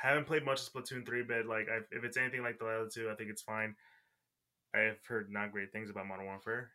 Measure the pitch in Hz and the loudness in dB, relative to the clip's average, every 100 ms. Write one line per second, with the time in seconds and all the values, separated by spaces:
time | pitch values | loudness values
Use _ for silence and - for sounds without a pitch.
0 | 131 147 147 156 143 135 - 131 123 127 | 4 4 6 2 4 2 0 -6 -6 -6
1 | 110 120 120 117 113 110 107 113 107 120 | -2 -2 2 0 2 0 0 -2 -2 -4
2 | 117 127 127 131 120 117 113 113 110 117 | -2 0 0 0 -2 -2 0 0 0 -2
3 | 113 107 107 107 - 110 110 107 - - | -4 -2 -4 -6 -4 0 -2 -4 -18 -20
4 | _ _ _ _ _ _ _ 107 110 107 | _ _ _ _ _ _ _ 4 4 2
5 | - 113 101 104 104 101 98 107 107 101 | -2 -2 -2 -2 -2 -2 -4 -6 -6 -6
6 | 98 95 98 98 110 117 127 | -6 -6 -6 -6 -4 -4 -4